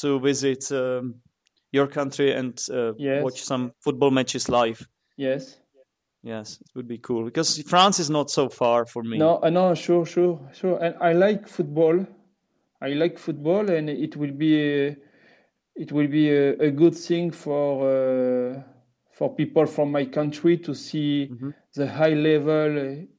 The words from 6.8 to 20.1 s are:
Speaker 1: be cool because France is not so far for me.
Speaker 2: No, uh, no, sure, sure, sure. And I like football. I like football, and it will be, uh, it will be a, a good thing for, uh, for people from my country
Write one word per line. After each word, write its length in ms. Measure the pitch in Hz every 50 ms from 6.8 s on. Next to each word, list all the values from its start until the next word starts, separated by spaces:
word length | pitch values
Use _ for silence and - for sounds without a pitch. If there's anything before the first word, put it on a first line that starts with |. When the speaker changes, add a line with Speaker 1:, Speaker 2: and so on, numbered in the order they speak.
| 123
Speaker 1:
be 100 | 117 120
cool 280 | 113 - - 123 113 113
because 360 | 117 117 160 165 - - 156 151
France 360 | - 175 180 185 202 190 -
is 100 | 170 143
not 200 | 156 151 139 -
so 180 | - - 139 120
far 360 | - - 127 117 117 120 117
for 180 | 117 - 123 117
me. 140 | 113 113
Speaker 2:
No, 220 | - 156 160 170 - -
uh, 60 | 160
no, 260 | 170 180 185 185 170
sure, 300 | - - - 175 175 165
sure, 340 | 165 - 175 175 180 170 151 - - -
sure. 240 | - - 185 175 -
And 140 | 170 170 165 -
I 100 | 175 170 165
like 320 | 175 190 208 214 214 -
football. 580 | - - - 175 147 147 156 165 160 165 180 196 - - _ _ _ _ _ _ _ _ _ _ _ _ _
I 120 | 131 135 143
like 240 | 147 160 175 170 -
football, 500 | - - 151 143 143 156 180 202 220 202
and 200 | 175 156 151 151
it 260 | 147 - 151 151 -
will 160 | 147 147 139
be, 560 | 139 139 156 156 156 151 147 147 143 143 139
uh, 80 | 143 143 139 - _ _ _ _ _ _ _ _ _ _ _ _ _ _
it 160 | - - -
will 160 | 143 147 147
be 220 | 143 143 156 151 151
a, 240 | 147 143 139 139 - -
a 120 | 156 151
good 240 | 139 143 165 170 165
thing 360 | 165 - - 175 170 175 170
for, 360 | 160 - - 147 143 143 143 143 139 135 135 135
uh, 720 | 135 135 131 131 131 127 127 127 127 123 123 123 131 135 135 - _ _ _ _ _ _ _ _
for 240 | _ - 151 139 -
people 300 | - 151 - - 165 151
from 260 | 151 - - 147 143
my 140 | 143 143 139
country 520 | 131